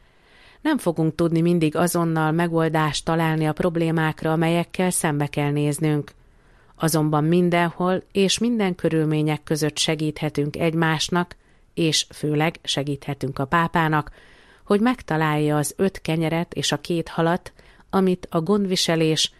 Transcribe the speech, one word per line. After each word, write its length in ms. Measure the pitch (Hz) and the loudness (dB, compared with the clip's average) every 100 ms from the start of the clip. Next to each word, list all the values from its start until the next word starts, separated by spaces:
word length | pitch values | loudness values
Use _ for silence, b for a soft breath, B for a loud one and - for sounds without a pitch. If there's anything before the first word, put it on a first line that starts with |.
| b b b b b b | b b b b b b
Nem 180 | 302 285 | -2 0
fogunk 360 | 180 165 160 | 0 0 0
tudni 260 | 151 170 165 | 2 0 2
mindig 360 | 170 175 156 151 | 2 2 2 2
azonnal 560 | 170 175 170 165 156 | 0 0 0 0 0
megoldást 720 | 165 175 165 160 160 156 - | 0 0 0 0 2 0 -2
találni 420 | - 165 160 160 156 | -2 0 0 0 0
a 60 | |
problémákra, 800 | 151 180 165 165 160 160 - 160 | 0 -2 0 0 0 0 -2 -2
amelyekkel 580 | 160 165 170 165 - 185 | 2 2 0 -2 -2 0
szembe 360 | - 165 143 147 | 0 0 0 -2
kell 240 | - 143 | -2 0
néznünk. 600 | 147 147 143 156 147 139 - b b b b b | 0 0 0 0 0 -4 -14 b b b b b
Azonban 500 | b 160 160 151 151 | b 0 2 2 2
mindenhol 760 | 156 180 175 175 170 - 180 185 - | 2 4 4 2 0 0 -2 -2 -4
és 260 | 196 190 - | 0 0 2
minden 360 | 226 233 190 | 0 0 -2
körülmények 680 | 180 170 160 151 151 151 151 | 0 0 2 2 2 0 -2
között 360 | - 156 151 - | -2 -2 -2 -2
segíthetünk 800 | - 160 156 - 151 147 147 - | -2 -2 -2 -4 -4 -2 -4 0
egymásnak, 800 | 165 165 160 160 - 175 175 - b b b | -2 2 0 0 0 -2 -2 -8 b b b
és 320 | - 160 147 - | -2 0 0 -4
főleg 460 | - 151 151 160 - | -6 -2 0 0 -2
segíthetünk 760 | - - 143 139 - 143 135 143 | -6 -4 -4 -6 -6 -6 -6 -4
a 60 | |
pápának, 680 | 135 170 165 175 156 156 - B B B B B | 0 2 2 2 2 0 -2 B B B B B
hogy 160 | - 202 | -2 2
megtalálja 760 | 233 247 - 156 156 151 151 151 | 2 0 -2 -2 0 0 0 0
az 180 | 143 - | -2 -2
öt 240 | 190 - | -2 -2
kenyeret 540 | - 165 156 165 175 | -4 -2 0 -2 -4
és 180 | - - | -4 -4
a 80 | 147 | -4
két 280 | - 170 - | -2 -4 -4
halat, 440 | - 165 180 - b b b b | -2 0 0 -4 b b b b
amit 360 | 196 190 180 - | 0 2 0 -2
a 100 | 170 | -4
gondviselés 920 | 165 208 190 185 - 165 160 156 - b | 0 0 2 0 0 2 2 2 -2 b